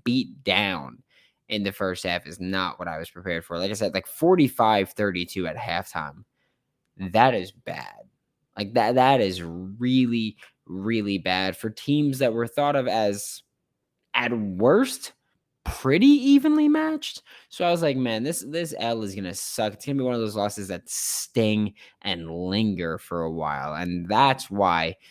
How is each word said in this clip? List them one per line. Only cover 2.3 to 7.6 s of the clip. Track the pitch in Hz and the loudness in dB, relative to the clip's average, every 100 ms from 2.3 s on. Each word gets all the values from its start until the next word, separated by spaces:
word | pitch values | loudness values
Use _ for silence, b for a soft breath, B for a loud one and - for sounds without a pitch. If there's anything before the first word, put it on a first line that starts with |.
| 87 | -10
not | 92 95 92 - | -6 -4 -4 -6
what | 87 | -10
I | 80 | -8
was | 85 | -12
prepared | 87 92 85 | -12 -8 -6
for. | - 85 | -6 -6
Like | 98 | -6
I | |
said, | 107 101 | -4 -4
like, | 95 - | -4 -6
forty-five | - 170 185 135 - 110 104 95 | 0 4 6 4 4 4 4 2
thirty-two | - 104 90 87 98 85 | -2 -2 -2 -6 -6 -6
at | 78 | -8
halftime. | 82 85 - 85 73 73 - _ _ _ _ _ _ - | -6 -6 -6 -8 -10 -12 -20 _ _ _ _ _ _ -12
That | 95 107 131 | -2 4 4
is | 113 92 | 4 -4
bad. | - | -12